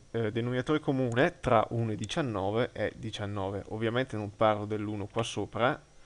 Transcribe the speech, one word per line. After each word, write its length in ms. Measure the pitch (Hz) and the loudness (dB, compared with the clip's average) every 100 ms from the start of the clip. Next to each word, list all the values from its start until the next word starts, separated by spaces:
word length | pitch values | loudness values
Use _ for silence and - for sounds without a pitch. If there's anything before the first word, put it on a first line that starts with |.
| - | -6
eh, 220 | 117 107 | -2 0
denominatore 480 | 117 120 127 127 151 | 0 0 -2 0 0
comune 580 | 151 131 127 117 170 - | 2 0 2 4 2 2
tra 260 | - 113 - | 4 4 4
uno 220 | 117 113 | 0 -2
e 20 | |
diciannove 800 | 107 107 175 135 104 95 110 127 | -2 -4 -2 -2 0 0 2 0
è 180 | - 101 - | 0 -4 -4
diciannove. 720 | 110 - 101 104 95 101 - | -10 -6 -6 -4 -4 -4 -6
Ovviamente 480 | 110 113 120 131 110 | -2 0 0 -2 -4
non 180 | 98 | -6
parlo 300 | - 110 107 | 2 4 4
dell'uno 420 | 104 107 104 107 98 | -2 -4 -4 -6 -4
qua 160 | 113 | -4
sopra, 580 | 117 107 95 107 123 147 - - | -4 -4 -4 2 2 2 -8 -20